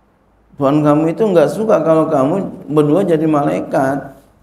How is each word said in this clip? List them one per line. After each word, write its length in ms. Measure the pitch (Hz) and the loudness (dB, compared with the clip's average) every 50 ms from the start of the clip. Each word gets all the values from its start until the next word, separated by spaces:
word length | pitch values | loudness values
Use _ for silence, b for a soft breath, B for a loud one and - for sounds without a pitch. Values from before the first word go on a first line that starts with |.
| _ _ _ _ _ _ _ _ _ _ _ - | _ _ _ _ _ _ _ _ _ _ _ -2
Tuhan 220 | 143 135 143 151 | 0 0 2 2
kamu 320 | 147 151 147 151 160 165 165 | 2 2 2 2 0 -2 0
itu 100 | 170 220 | 0 0
nggak 300 | 214 185 170 147 - - | 2 4 2 2 2 0
suka 320 | 190 220 220 202 165 151 | -4 -2 0 0 0 2
kalau 220 | 165 160 160 156 156 | 2 2 2 2 0
kamu 560 | 156 139 131 143 175 196 180 - - - - | 0 0 0 0 -2 -2 -4 -6 -10 -14 -10
berdua 380 | - 147 151 147 147 147 185 202 | -4 0 0 2 2 2 0 2
jadi 220 | 175 165 151 160 160 | 0 0 0 0 0
malaikat. 880 | 151 143 147 151 - - - - - 165 - 139 139 139 135 - - - _ _ _ _ | 0 0 0 -2 -2 -4 -6 -4 -2 -2 -2 -2 -4 -6 -8 -12 -20 -20 _ _ _ _